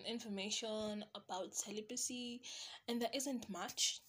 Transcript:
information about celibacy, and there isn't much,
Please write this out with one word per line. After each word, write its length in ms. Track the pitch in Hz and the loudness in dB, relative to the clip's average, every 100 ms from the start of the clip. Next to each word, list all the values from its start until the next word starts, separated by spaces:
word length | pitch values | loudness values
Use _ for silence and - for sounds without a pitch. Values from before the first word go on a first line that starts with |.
| - | -2
information 960 | 226 226 196 196 208 226 214 214 208 214 - | -2 -2 0 0 0 0 0 0 -2 -4 -8
about 400 | - 185 185 - | -4 -2 0 -2
celibacy, 840 | - 208 214 247 - 247 240 240 - - - - - | -2 -2 -4 0 0 0 -2 -4 -6 -8 -8 -6 0
and 160 | 240 | 2
there 80 | 233 | 4
isn't 360 | 277 277 247 214 | 4 2 2 0
much, 500 | 180 220 - - - | -2 0 4 4 4